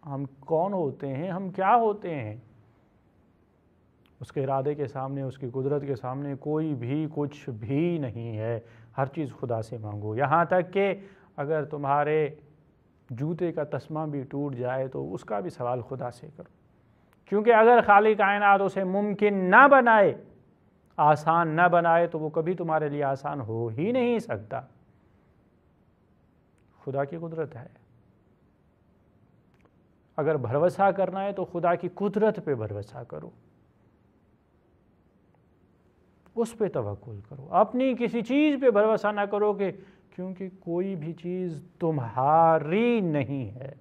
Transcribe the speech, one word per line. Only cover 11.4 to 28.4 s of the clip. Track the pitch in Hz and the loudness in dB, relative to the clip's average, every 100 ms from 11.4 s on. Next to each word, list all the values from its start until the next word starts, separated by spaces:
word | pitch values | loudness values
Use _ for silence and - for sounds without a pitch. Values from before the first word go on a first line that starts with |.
| 143 156 143 | -4 -4 -4
تمہارے | 151 139 143 147 156 151 156 - _ _ _ _ _ _ | -6 0 0 2 0 0 -6 -20 _ _ _ _ _ _
جوتے | 120 147 170 175 | -8 -6 -4 -4
کا | 160 | -4
تسمہ | 147 143 - 156 156 | -6 -6 -8 -8 -6
بھی | 143 | -6
ٹوٹ | 127 139 143 123 | -6 -6 -6 -4
جائے | 123 131 131 | -4 -4 -4
تو | 139 143 | -6 -8
اس | 180 | -10
کا | - 208 | -6 -6
بھی | 180 | -6
سوال | - 120 127 | -6 -4 -4
خدا | 110 131 123 | -6 -10 -10
سے | - - - | -12 -20 -20
کرو، | - _ _ _ _ _ _ _ _ | -20 _ _ _ _ _ _ _ _
کیونکہ | 202 214 | 0 6
اگر | 226 226 240 208 | 8 8 8 8
خالق | 202 214 208 | 6 8 4
کائنات | 196 202 202 196 | 2 4 4 6
اسے | 196 196 | 4 -2
ممکن | 185 190 208 202 208 | -2 -2 -2 0 0
نہ | 196 185 208 277 | 2 6 8 10
بنائے، | 269 240 220 185 - - - _ _ _ _ _ - | 8 8 6 6 2 -12 -20 _ _ _ _ _ 0
آسان | 151 151 156 165 165 | 2 4 2 2 2
نہ | 156 175 | 4 4
بنائے، | 170 170 165 170 | 6 4 4 2
تو | 160 | -2
وہ | 156 | -4
کبھی | 160 160 | -4 -4
تمہارے | 185 170 156 151 | -4 -2 -2 -2
لیے | 143 | -2
آسان | 139 135 147 143 | -2 -2 -6 -8
ہو | 110 113 117 | -6 -6 -6
ہی | 110 185 | -4 -2
نہیں | 247 240 233 | -2 0 -2
سکتا۔ | 233 107 104 120 127 _ _ _ _ _ _ _ _ _ _ _ _ _ _ _ _ _ _ _ _ _ - | -4 -10 -8 -12 -12 _ _ _ _ _ _ _ _ _ _ _ _ _ _ _ _ _ _ _ _ _ -8
خدا | 139 | -4
کی | 143 170 | -4 -6
قدرت | 165 160 143 117 | -10 -8 -8 -10
ہے۔ | 143 _ _ _ _ _ _ _ | -20 _ _ _ _ _ _ _